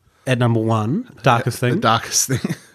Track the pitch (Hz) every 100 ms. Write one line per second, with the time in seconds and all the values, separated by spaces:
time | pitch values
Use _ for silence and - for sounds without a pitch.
0 | _ _ - 127 120 113 113 113 107 175
1 | 254 - - 120 127 120 123 151 120 113
2 | - - - 131 185 - -